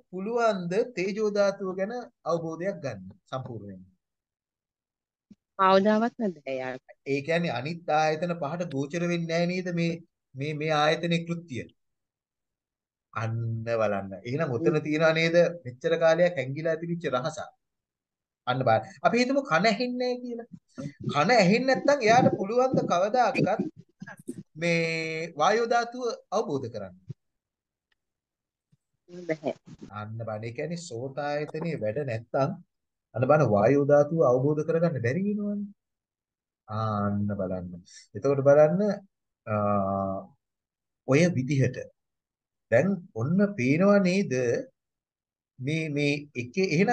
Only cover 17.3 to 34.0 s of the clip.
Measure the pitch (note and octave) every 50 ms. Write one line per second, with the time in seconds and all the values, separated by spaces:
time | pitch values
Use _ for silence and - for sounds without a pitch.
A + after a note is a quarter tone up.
17.3 | D#3 - F#2 - - _ _ _ _ _ _ _ _ _ _ _ _ _ _ _
18.3 | _ _ - - B2+ C3 B2+ A#2 A2 A2 - - - - - E3+ F3+ A#3+ B3 B3
19.3 | C4+ C#4+ C4+ - D#3+ E3 F#3 A3+ G#3 G#3+ B3+ B3 B3 B3 B3 B3 B3 B3 B3 B3
20.3 | A#3+ A#3 A#3 - - - _ _ _ - - - - - - - B2 C#3+ D3+ F#3+
21.3 | B3 A#3 F#3+ E3+ G#3 B3 B3+ C4 C4 C4 - - C#4+ C#4+ A#3 G#3 A3+ B3 C4 -
22.3 | - - G3+ G3 A3+ B3 B3+ C4 C4+ - - - G3 F3 F#3 G#3+ G#3+ B3+ A#3+ G#3
23.3 | F3+ - - F3+ G3+ - F3+ D#3+ - - - _ _ - - - - - - -
24.3 | - - - _ - D3+ E3+ E3+ E3+ E3 E3 E3 E3 D#3+ D#3+ D#3+ D#3+ D#3+ E3 E3
25.3 | E3 C#3 D3+ F#3 G#3+ A3+ A#3+ A3+ A#3+ A#3+ A#3 A#3 A#3+ B3+ B3+ A#3 - - - -
26.3 | - G#3 A#3 A3 D3 C3+ - A2+ A2+ G#2+ G2 F#2 F2+ F#2 _ - - _ _ _
27.3 | _ _ _ _ _ _ _ _ _ _ _ _ _ _ _ _ _ _ _ _
28.3 | _ _ _ _ _ _ _ _ _ _ _ _ _ _ _ _ F3 F3+ F3+ E3
29.3 | D#3+ D#3 - C3+ - - _ - - - - - G2 G#2 G#2+ G#2 A2 A2+ A2+ A2
30.3 | A2 G#2+ A2+ A#2+ A#2 D3 D3 D#3 F3 E3+ - - A#2 A2+ B2+ C#3 C3 D3 C#3+ C#3+
31.3 | D3 D3 D3+ D3+ - D#3 E3+ E3+ D#3 C3 - - A2 - D3 C3 A2+ A2+ A2 -
32.3 | - C#3+ C3+ F3 G3+ - - _ _ _ _ _ _ _ _ _ - A2+ B2+ B2+
33.3 | D3 D#3 D3 A#2 G#2 G2+ G2+ A#2 C#3 C#3+ C#3+ C3+ C#3+ D3